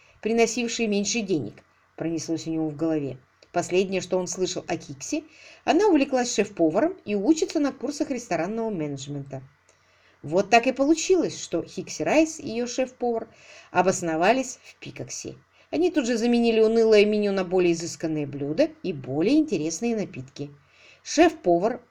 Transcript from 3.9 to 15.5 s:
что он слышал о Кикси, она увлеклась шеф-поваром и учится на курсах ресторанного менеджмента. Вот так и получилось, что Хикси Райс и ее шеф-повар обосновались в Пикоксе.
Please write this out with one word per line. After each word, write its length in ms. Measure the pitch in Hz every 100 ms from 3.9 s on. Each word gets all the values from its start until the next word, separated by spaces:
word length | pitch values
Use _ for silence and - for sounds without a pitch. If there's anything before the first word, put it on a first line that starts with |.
| 190
что 160 | - 185
он 100 | 175
слышал 380 | - 180 - -
о 80 | 165
Кикси, 480 | - 135 - 302 311 - - -
она 240 | - 285 427
увлеклась 460 | 311 269 254 247
шеф-поваром 640 | - 202 - 160 170 311 381 -
и 100 | 208
учится 440 | 208 320 381 330
на 120 | 285
курсах 400 | - 254 285 302
ресторанного 580 | 254 - 170 170 226 226
менеджмента. 720 | 196 151 139 143 143 135 135 131 _ _ _ _ _ _ _
Вот 260 | 139 170 196
так 180 | 233 254
и 60 |
получилось, 680 | 254 277 320 - 359 220 -
что 220 | - 170
Хикси 400 | - - - -
Райс 360 | 156 262 320 -
и 100 | -
ее 180 | 226 240
шеф-повар 600 | - 254 - 240 226 220 _ - - -
обосновались 880 | 156 180 185 170 160 180 262 254 -
в 120 | - -
Пикоксе. 560 | - 127 131 - - - _